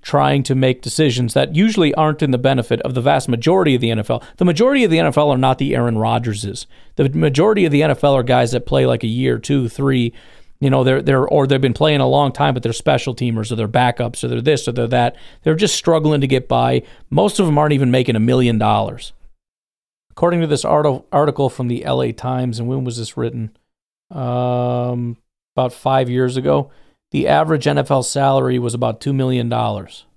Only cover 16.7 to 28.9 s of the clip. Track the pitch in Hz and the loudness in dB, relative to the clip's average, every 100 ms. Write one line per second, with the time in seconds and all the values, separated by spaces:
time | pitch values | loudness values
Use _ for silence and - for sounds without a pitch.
16.7 | 123 - - - 143 202 202 180 147 151 | 0 -4 -20 -4 0 2 2 2 2 2
17.7 | 143 131 127 123 113 113 127 123 110 107 | 2 2 2 2 0 2 2 2 2 2
18.7 | 104 104 - - - - _ _ _ _ | 2 -2 -8 -16 -20 -20 _ _ _ _
19.7 | _ _ _ _ - 170 175 165 147 - | _ _ _ _ -2 0 2 0 0 2
20.7 | 151 151 131 _ 143 151 143 135 - 123 | 2 2 -2 _ 0 0 0 -2 -2 -4
21.7 | 120 135 131 127 117 127 127 127 113 117 | -4 -4 -2 -2 -4 -6 -4 -4 -4 -4
22.7 | 135 127 120 110 - 120 123 110 _ _ | -4 -6 -8 -10 -6 -6 -6 -10 _ _
23.7 | _ _ _ _ 165 123 123 123 123 123 | _ _ _ _ -8 -4 -2 -2 -2 -2
24.7 | 123 123 123 120 117 _ _ _ - 127 | -2 -4 -4 -6 -10 _ _ _ -4 -4
25.7 | - 135 135 127 123 127 127 139 143 139 | -2 0 0 0 0 0 0 0 0 -2
26.7 | - - _ _ 139 131 147 160 156 147 | -12 -20 _ _ -2 2 2 2 0 0
27.7 | 143 139 135 120 143 139 135 131 127 120 | -2 0 -2 0 0 2 2 0 -2 -2
28.7 | 117 117 | -4 -4